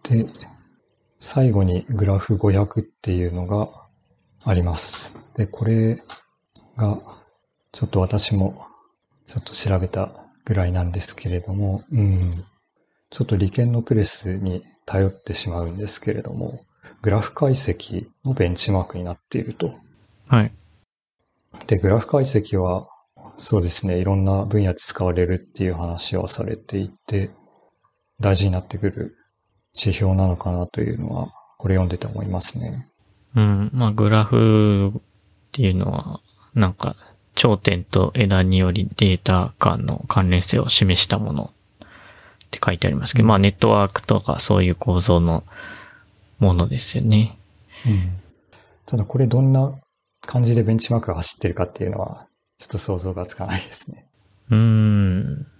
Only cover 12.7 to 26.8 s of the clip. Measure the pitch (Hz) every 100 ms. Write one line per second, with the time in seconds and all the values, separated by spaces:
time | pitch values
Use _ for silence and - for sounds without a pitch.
12.7 | _ _ _ _ - 127 98 95 - 120
13.7 | 120 117 110 98 - 98 95 95 90 -
14.7 | _ - 98 95 - - - - 85 85
15.7 | 90 104 - - - - - - 123 _
16.7 | _ - - 107 104 104 - 143 131 -
17.7 | - - 98 - _ 135 131 87 87 -
18.7 | 95 87 92 90 87 _ - - 113 -
19.7 | - _ _ _ _ _ 120 107 - _
20.7 | _ _ _ _ _ _ _ _ - -
21.7 | 101 92 110 - 143 131 107 101 98 90
22.7 | 90 - - _ _ - - - 104 87
23.7 | - 101 90 92 98 95 98 98 107 98
24.7 | 90 - - 92 87 90 92 - - 95
25.7 | 85 85 85 - 92 92 - - - -
26.7 | 98